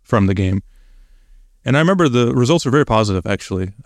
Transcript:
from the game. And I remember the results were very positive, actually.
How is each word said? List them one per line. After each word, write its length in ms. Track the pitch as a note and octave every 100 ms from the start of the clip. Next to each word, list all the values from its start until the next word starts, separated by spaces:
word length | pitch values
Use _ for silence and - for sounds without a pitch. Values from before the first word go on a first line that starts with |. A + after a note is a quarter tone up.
from 240 | _ A#2 G2
the 60 |
game. 280 | F#2+ F#2+ F#2+ - - - - - - _ - - _
And 140 | - C3+
I 20 |
remember 300 | D#3+ F#3+ E3
the 240 | A#2+ A#2+
results 320 | C3 B2 E3 C#3
were 60 |
very 140 | C#3 C#3+
positive, 400 | A2 G#2+ F#2+ G2
actually. 460 | G2+ - F#2 F#2 -